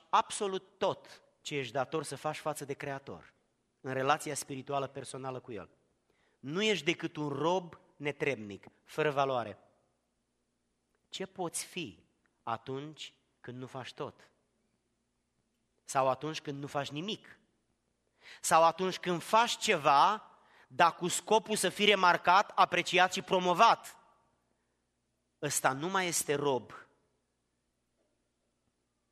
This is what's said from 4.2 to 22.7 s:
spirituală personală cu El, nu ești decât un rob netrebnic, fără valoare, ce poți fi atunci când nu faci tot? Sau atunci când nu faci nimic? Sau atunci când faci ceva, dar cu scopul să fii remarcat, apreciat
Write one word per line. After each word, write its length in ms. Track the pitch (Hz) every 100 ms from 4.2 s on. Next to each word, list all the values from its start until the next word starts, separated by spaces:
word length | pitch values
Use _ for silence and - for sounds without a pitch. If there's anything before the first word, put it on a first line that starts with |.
| 151 143
spirituală 520 | - 135 127 139 135
personală 520 | 139 123 135 135 127
cu 120 | 131
El, 180 | 107 82 _ _ _ _ _ _ _
nu 240 | 131 165
ești 220 | 214 190 147
decât 300 | 165 165 -
un 120 | 147
rob 520 | 135 151 185 170 - _ _
netrebnic, 680 | 143 139 143 120 107 95 - _ _
fără 260 | - 156
valoare, 480 | 139 139 127 107 95 _ _ _ _ _ _ _ _ _ _ _ _ _ _ _
ce 160 | - 190
poți 400 | - 170 - -
fi 380 | - 139 80 _ _ _ _
atunci 720 | - 117 - 135 151 151 - - _ _
când 180 | - 123
nu 100 | 127
faci 260 | 135 120
tot? 380 | - 135 - - _ _ _ _ _ _ _ _ _ _ _ _ _ _ _
Sau 260 | - 139 131
atunci 320 | 127 151 156
când 180 | - 139
nu 80 | 143
faci 220 | 147 135
nimic? 500 | 147 190 196 - - _ _ _ _ _ _ _ _ - -
Sau 220 | - 165
atunci 340 | 165 160 185 170
când 240 | 175 170
faci 340 | - 220 233 -
ceva, 680 | - 185 143 139 170 214 - _ _ _ _
dar 280 | 127 170 -
cu 120 | 175
scopul 480 | - - 214 214 214
să 140 | 185
fii 160 | - 208
remarcat, 680 | 202 180 170 - 185 214 -
apreciat 580 | 180